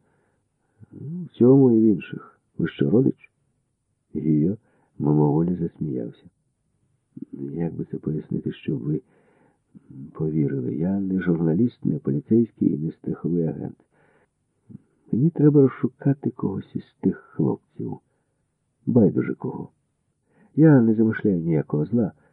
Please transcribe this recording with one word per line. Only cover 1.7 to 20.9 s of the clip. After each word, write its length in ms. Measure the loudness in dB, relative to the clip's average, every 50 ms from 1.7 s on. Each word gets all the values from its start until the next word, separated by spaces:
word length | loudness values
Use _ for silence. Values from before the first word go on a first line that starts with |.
і 80 | 6 6
в 40 | 4
інших. 560 | 4 2 0 -4 -10 -14 -14 -16 -20 _ _ _ _ _
Ви 100 | -6 -6
що, 220 | -4 -2 -2 0 2
родич?" 420 | 2 2 2 2 -2 _ _ -20 _ _ _ _ _ _ _ _ _ _ _ _ _ _ _ _ -10
Гіо 420 | -4 -2 0 2 2 2 0 -2 -6 _ _ _ _ _ _ _ -4
мимоволі 560 | 0 0 2 2 2 2 2 0 0 -2 -2
засміявся. 680 | -4 -6 -8 -8 -8 -8 -8 -6 -8 -10 -10 -14 _ _ -20 _ _ _ _ _ _ _ _ _ _ _ _ _ _ _ _ -20 -20 -18 -16
"Як 420 | -14 -12 -12 -10 -6 -6 -6 -6 -6
би 120 | -8 -10
це 120 | -10 -10
пояснити, 540 | -8 -6 -6 -6 -6 -6 -6 -8 -6 -6 -8
щоб 280 | -10 -8 -6 -6 -6 -4
ви 220 | -4 -4 -6 -6 -6 _ _ _ _ _ _ _ _ _ _ _ _ _ _ -20 _ -20 -20 -20 -20 -16 -10
повірили? 640 | -8 -6 -4 -2 -2 -2 -2 -4 -6 -6 -6 -6
Я 240 | -4 -4 -4 -2 -4
не 220 | -4 -4 -4 -2
журналіст, 640 | 0 0 0 0 0 0 0 0 0 -2 -2 _ -4
не 140 | -4 -4 -2
поліцейський 720 | -4 -4 -4 -4 -2 2 2 2 2 0 _ -2 0 0 0
і 40 |
не 140 | -2 -6 -6
страховий 520 | -8 _ -8 -8 -8 -6 -4 -4 -2 -2 -2
агент. 340 | -2 -4 -6 -10 -12 -12 _ _ _ _ _ _ _ _ _ _ _ _ _ _ _ _ _ _ -20 -20 -20 _ _ _ _ _ -6
Мені 180 | -2 0 0 0
треба 320 | 2 4 4 6 6 6
розшукати 680 | 4 4 2 -2 -6 -6 -6 -2 -2 -2 -2 0 -2 -6
когось 460 | -6 -4 -6 -6 -6 -6 -10 _ -12
із 80 | -12 -12 _ _ -4
тих 160 | -2 -2 -2
хлопців. 840 | -4 -10 -12 -4 -2 -2 -2 -2 -4 _ _ _ -12 -10 -10 -10 -12 _ _ _ _ _ _ _ _ _ _ _ _ _ _ _ _ -4
Байдуже 480 | 0 2 4 4 4 2 0 -4 -4 -6
кого. 360 | -8 -10 -10 -10 -10 -14 -16 _ _ _ _ _ _ _ _ _ _ _ _ _ _ _ _ 2
Я 260 | 4 6 8 8 6
не 140 | 6 4